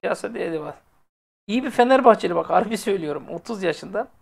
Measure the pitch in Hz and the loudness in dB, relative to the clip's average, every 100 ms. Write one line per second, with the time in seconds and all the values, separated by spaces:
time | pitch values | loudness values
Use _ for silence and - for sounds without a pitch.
0 | 190 190 - 233 180 160 147 147 _ _ | -4 -6 -6 -8 -6 -6 -10 -16 _ _
1 | _ _ _ _ - 220 262 233 240 269 | _ _ _ _ -4 -4 -4 0 4 6
2 | 254 208 180 170 165 175 214 220 - 196 | 6 6 4 -2 2 2 2 -4 -2 -2
3 | 160 147 - 165 - 220 185 151 165 196 | -2 -8 -8 -14 -10 -6 -4 -6 -8 -8
4 | 269 _ | -8 _